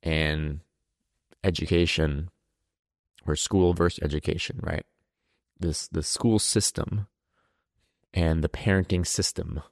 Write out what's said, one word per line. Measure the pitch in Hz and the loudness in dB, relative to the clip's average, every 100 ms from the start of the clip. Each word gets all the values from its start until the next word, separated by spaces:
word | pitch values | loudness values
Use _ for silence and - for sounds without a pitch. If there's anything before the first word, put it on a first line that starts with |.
and | 85 78 78 78 76 76 _ _ _ _ _ _ _ _ | 0 0 0 0 -4 -6 _ _ _ _ _ _ _ _
education, | 98 85 82 85 87 - 78 71 87 _ _ _ _ _ _ _ _ _ - | -2 -2 2 4 4 2 0 0 -6 _ _ _ _ _ _ _ _ _ -4
or | 76 | -4
school | - 101 90 87 | 0 4 4 4
versus | 87 - | 2 0
education, | 80 76 - - - - | -2 -2 -2 -4 -4 -8
right? | 82 82 - _ _ _ _ _ _ _ | -6 -6 -8 _ _ _ _ _ _ _
This, | 87 73 - | -2 -2 -4
the | - | -6
school | 76 - 117 110 | -4 0 4 4
system | - 110 - - - 107 101 _ _ _ _ _ _ _ _ _ _ 92 | 2 0 0 -2 -4 -4 -6 _ _ _ _ _ _ _ _ _ _ 0
and | 82 80 | 2 2
the | 80 | 0
parenting | - - 95 90 90 87 | -2 2 2 2 0 0
system. | - 92 - 80 78 - | -2 -2 -4 -6 -8 -10